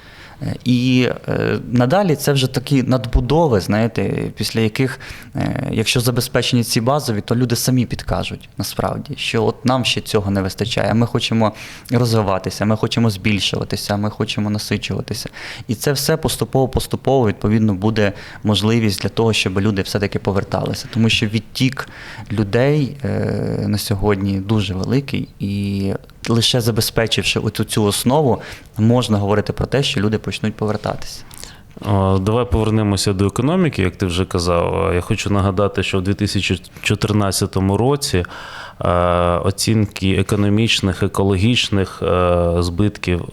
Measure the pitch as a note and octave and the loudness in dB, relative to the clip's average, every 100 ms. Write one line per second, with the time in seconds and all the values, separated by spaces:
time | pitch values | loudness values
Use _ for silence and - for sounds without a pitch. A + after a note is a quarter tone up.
0 | - - - - G#2+ - A#2+ B2 B2+ B2+ | -20 -20 -20 -10 -8 -4 0 2 4 4
1 | B2 - - - A2+ A2 - B2 B2 F3+ | 2 -2 -4 -2 0 -2 0 2 4 4
2 | G3+ C#3 - C#3 C3 - - C#3 A#2 B2+ | 2 0 2 2 2 -2 0 2 2 0
3 | A2+ - A#2+ D3+ E3 G#2+ E2+ G#2 A2+ - | 2 0 2 2 4 2 2 0 0 0
4 | G2 - G#2 - - A3+ A3 G#3+ C3 - | -2 -2 -4 -4 -4 0 0 0 -2 -2
5 | - - - - G2 - - A2+ A2 B2 | -14 -16 -12 -4 -4 -2 -4 -2 0 0
6 | A#2 B2 - B2+ A#2+ B2 A2+ B2 A2+ D3 | 0 0 0 -2 0 0 2 0 2 0
7 | C3 G#2 - A#2 B2 A#2+ - B2+ A2+ - | 0 -2 0 0 2 0 2 2 0 -4
8 | - B2+ - G#2+ - - - - - A2 | -4 -4 -4 -10 -14 -10 -8 -4 -4 -4
9 | G#2+ - - A#2 A2 - B2 B2+ A2+ - | -8 -8 -4 0 0 0 0 0 0 -2
10 | - A2 F#2+ G2 F#2+ - G#2 - G2+ A2 | -2 -2 0 0 -2 -2 -4 -2 0 2
11 | A#2 B2 - A2+ G#2+ - - - - A#2+ | 2 0 0 0 0 -2 -16 -14 -2 0
12 | B2 A2+ G2 F#2 F#2 - G2+ G#2+ A#2+ - | 2 2 2 0 -2 -2 0 0 0 2
13 | A2+ F#2+ G#2+ G2+ - - - G2 - G#2 | 0 0 0 0 0 -2 -4 -4 -2 -2
14 | G#2 - A2 - G#2 G#2 - G#2 - G2 | -2 -4 -4 -2 -2 -2 -2 -4 -4 -6
15 | - - - - - - - G#2+ - C3+ | -6 -8 -10 -12 -14 -12 -6 -2 -2 -2
16 | - D#3+ C3 - A2 C3+ C3 - - - | 0 0 -2 -4 -2 0 2 0 -4 -4
17 | - C3+ A2 F#2 G#2 A2 A2 F#2 G#2+ A2+ | 2 2 2 0 2 2 2 2 0 2
18 | G2+ - - - G#2+ G#2+ G#2+ A#2 A2 F#2+ | 0 -2 -14 -4 0 2 4 2 2 0
19 | G#2 - A2+ G#2+ G#2 F#2+ G#2 G2 F#2 G#2 | -4 0 2 2 0 0 0 0 -2 -2
20 | G2 - - G2 - F#2+ G#2 G2+ - A2 | -2 -2 -2 -2 0 -2 -2 -4 -4 2
21 | A2+ - A2 A2 - - C3 B2+ - - | 2 2 0 -2 -4 0 0 0 -10 -14
22 | - - - G2 G2+ A#2 C3+ D3+ B2+ - | -18 -14 -6 -2 0 2 4 2 0 -2
23 | G2+ G2+ G#2 G#2 G#2+ A2+ G2+ G#2 - G2 | -4 -2 0 -2 -2 -2 -2 -2 -2 0
24 | G#2 G2+ G2 G2 G2 A2 G2 F#2 F#2+ B2 | 2 2 0 -2 0 0 0 -2 0 0
25 | C#3 G2 - - G2+ G2+ G2+ G2 G2 - | 0 -6 -6 -6 -6 -4 -2 -2 -2 -4
26 | - - - A#2 A2 C3 A2+ A2 - - | -10 -10 -2 0 2 2 2 0 0 0
27 | A2+ - F#2+ - A2 - G#2+ - G#2 G2+ | 0 0 -2 -2 -2 -2 -2 2 2 2
28 | B2 C#3+ C#3 G2+ - - - - A2+ B2 | 2 4 2 0 -4 -16 -10 2 4 4
29 | A2 G#2 G2+ G#2 - - - B2+ C#3+ - | 4 2 2 2 0 -2 0 0 0 0
30 | G#2 G#2+ - - A2 - G#2+ G#2+ G2+ - | 0 0 -4 -4 -4 -2 -4 -2 -4 -6
31 | - - - - - - - - G#2+ G2+ | -8 -12 -16 -16 -16 -18 -20 -10 0 2
32 | F#2+ F#2+ F#2+ A#2+ A#2+ A2+ A2 A2 G#2 G2 | 4 2 2 0 2 2 2 2 2 2
33 | - F#2+ G2 - C3 F#3 E3+ - F#2 - | 0 2 2 2 0 2 2 2 0 0
34 | F#2+ E2+ F2+ F2+ F2 E2+ F2 F2+ E2+ F2 | -2 0 0 0 2 2 2 0 2 0
35 | - A2 G2+ G2+ G2 F#2+ G2+ G2 F2+ G2 | 0 -2 0 2 2 2 0 0 0 0
36 | F#2 G2+ G2+ G2+ - F#2 - - - G#2 | 0 0 0 0 0 -2 -4 -6 -2 0
37 | G#2 G#2 G2 F#2 G2 G2 F#2+ G2+ B2 C#3+ | 2 2 2 0 0 0 2 2 2 0
38 | - F#2 F2 - - - - - - F2 | 0 0 -2 -8 -14 -14 -16 -4 0 2
39 | F2 F2 F2 F2 G2 - - A2 G#2 - | 2 2 2 2 0 0 2 2 2 0
40 | F#2+ F2+ F#2+ G#2 G2+ G#2 A2+ - G2 F2+ | 0 0 2 2 2 2 2 2 0 0
41 | G2 - G2 F#2+ A2 B2 - G2+ F#2 - | -2 0 2 4 2 2 0 0 -2 -2
42 | E2+ F2+ F2+ F2 F2 E2+ F2 E2+ G#2 - | 0 2 4 4 2 2 0 0 0 0
43 | - F2 - | -2 -2 -4